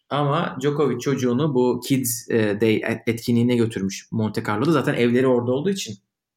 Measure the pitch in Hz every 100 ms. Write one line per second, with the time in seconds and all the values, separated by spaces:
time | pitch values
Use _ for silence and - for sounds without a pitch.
0 | - 139 143 156 175 - 143 147 135 120
1 | 143 127 123 123 156 123 123 120 - 131
2 | 117 - - 117 107 101 113 110 - 107
3 | - 117 - 117 120 120 113 98 95 -
4 | - 113 107 - - 104 147 147 123 127
5 | 120 120 131 120 120 135 190 196 - 104
6 | _ _ _